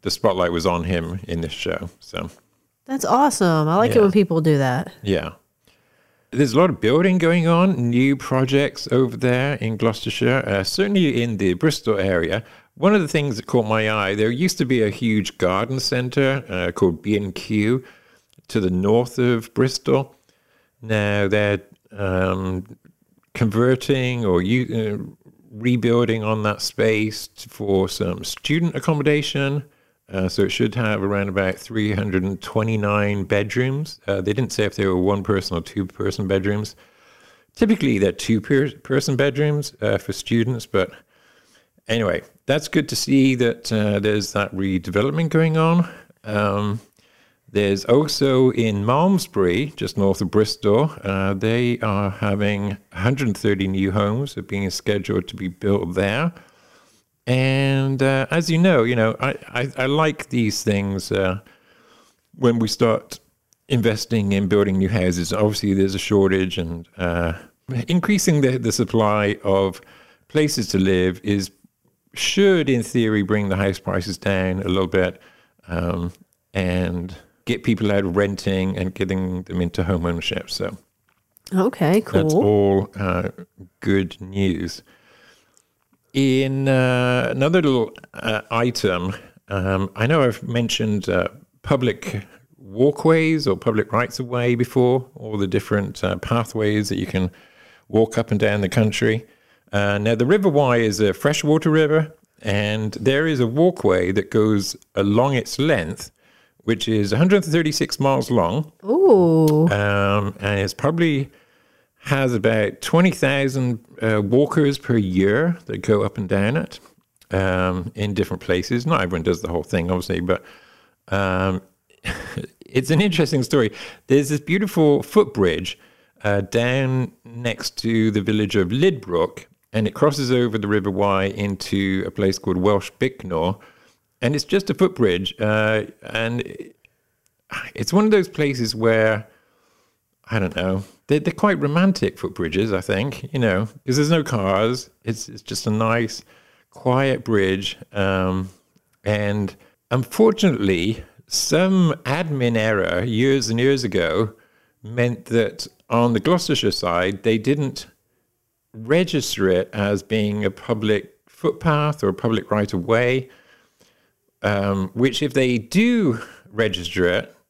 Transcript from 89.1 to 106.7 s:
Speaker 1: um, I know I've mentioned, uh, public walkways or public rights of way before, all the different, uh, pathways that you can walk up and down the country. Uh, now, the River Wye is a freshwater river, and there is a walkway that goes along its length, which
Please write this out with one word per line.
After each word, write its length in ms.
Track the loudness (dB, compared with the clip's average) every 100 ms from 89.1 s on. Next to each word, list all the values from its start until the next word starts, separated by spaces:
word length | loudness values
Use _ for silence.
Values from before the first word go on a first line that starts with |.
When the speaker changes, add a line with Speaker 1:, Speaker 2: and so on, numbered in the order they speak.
| -8 -14 _ _
Speaker 1:
um, 420 | -4 0 0 -2 -2
I 100 | 0
know 160 | 4
I've 200 | 2 0
mentioned, 640 | -4 -2 -2 -2 0 -2 0
uh, 200 | 0 -2 -6 _ _
public 640 | -2 0 0 -4 -8 -10 -10 -20 _ _
walkways 880 | -14 2 2 2 2 2 2 0 0
or 100 | -2
public 360 | 0 0 0
rights 280 | -2 -2 -6
of 60 | -6
way 280 | -2 0
before, 520 | 0 0 2 2 2 -2
all 240 | -16 -8 -4
the 80 | 0
different, 580 | -2 0 -2 -2 -4
uh, 120 | -4 -4
pathways 720 | -2 -2 -2 -2 0 0 -2
that 80 | -4
you 80 | -2
can 240 | -2 -2 -4 -20 _ -20 _ _
walk 300 | 2 2 0
up 120 | -2
and 80 | 0
down 220 | 0 0
the 80 | 0
country. 580 | 2 0 2 0 0 -6 _ _ _ _
Uh, 240 | -2 0 0
now, 160 | 0
the 120 | 2 2
River 240 | 4 4
Wye 280 | 2 4 4
is 220 | 2 2
a 140 | 0
freshwater 560 | 2 0 0 2 2 4
river, 420 | 2 4 2 0 -8 _ _
and 500 | -2 0 0 -2 -4
there 340 | -2 0 2 0
is 140 | 0
a 60 | 0
walkway 640 | 4 2 4 2 2 2
that 180 | 0 0
goes 460 | 2 4 2 -2 -10 _
along 400 | -2 2 4 2
its 240 | 0 -4 -4
length, 520 | 0 0 -2 -8 -14 _ _ _ _ _
which 240 | -4